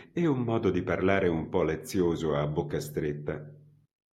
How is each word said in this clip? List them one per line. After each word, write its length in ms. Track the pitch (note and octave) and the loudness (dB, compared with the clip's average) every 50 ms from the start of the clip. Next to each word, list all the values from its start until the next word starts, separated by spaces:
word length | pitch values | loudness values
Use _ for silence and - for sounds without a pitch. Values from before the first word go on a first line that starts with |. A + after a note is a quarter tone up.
| - - | -16 -10
e 140 | - E3+ E3+ | -4 0 0
un 140 | D#3+ C#3 B2 | 2 2 0
modo 320 | A#2+ A#2 A2+ A2 - F#2+ | 0 0 0 2 2 2
di 100 | F2 F2+ | 2 2
parlare 460 | F2+ F2+ E2+ E2 F2+ F#2+ G2 G2 F#2+ F2 | 0 0 0 2 4 4 4 4 4 2
un 200 | E2 D#2+ D2+ - | 2 0 -2 0
po' 160 | - F#2 E2 | 0 2 2
lezioso 720 | D#2 D#2+ D2+ - - - G2 F2 E2+ E2 C#2+ E2 D#2 D2 | 2 0 -2 -6 -4 0 2 2 2 2 0 0 0 0
a 100 | D2 D2 D2 | 0 0 0
bocca 320 | D2+ E2+ D2+ - - D2+ | 0 -2 -2 -2 -2 -6
stretta. 760 | - - - E2 D#2 D2+ D2 D2 - D#2 D2+ - - - - - - - - _ _ _ _ _ _ _ | -6 -4 -6 -4 -4 -2 -4 -4 -6 -6 -8 -8 -8 -14 -18 -20 -20 -20 -20 _ _ _ _ _ _ _